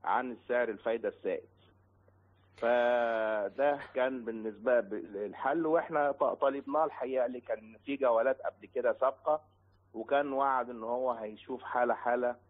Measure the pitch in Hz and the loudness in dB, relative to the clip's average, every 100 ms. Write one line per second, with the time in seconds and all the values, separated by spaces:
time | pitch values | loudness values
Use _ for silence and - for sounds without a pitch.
0 | 82 107 127 117 - 123 117 101 117 113 | 0 -2 -2 -10 -4 -2 0 -2 -4 -2
1 | 104 - 95 90 - _ _ _ _ _ | -4 -6 -6 -6 -8 _ _ _ _ _
2 | _ _ _ _ _ - 117 123 120 123 | _ _ _ _ _ -2 2 4 4 4
3 | 117 113 110 107 101 - 143 147 - 131 | 2 0 0 0 -2 0 0 0 -4 -2
4 | 127 131 117 113 110 104 113 120 104 107 | 0 -2 -6 -6 -6 -4 2 4 2 -6
5 | - 101 101 - 135 160 160 165 - 156 | -6 -6 -6 -4 -2 0 2 0 0 0
6 | 143 139 139 - 139 139 135 147 156 - | 0 2 0 2 0 0 -2 0 0 -2
7 | 131 131 123 127 - 113 110 110 - 139 | -4 0 0 -4 -8 -8 -8 -18 -8 0
8 | 131 113 123 131 92 - - 127 120 - | 4 4 4 0 -4 -8 -8 -2 0 2
9 | 131 139 160 151 - _ _ _ _ 110 | 0 0 -2 -2 -2 _ _ _ _ -12
10 | 113 139 143 135 139 131 120 120 110 123 | 0 0 0 0 2 2 -2 -6 -4 -2
11 | 127 117 107 107 - 127 - 127 123 110 | -2 -2 -6 -12 -10 -10 -4 0 0 0
12 | 120 123 123 120 | 0 0 0 -4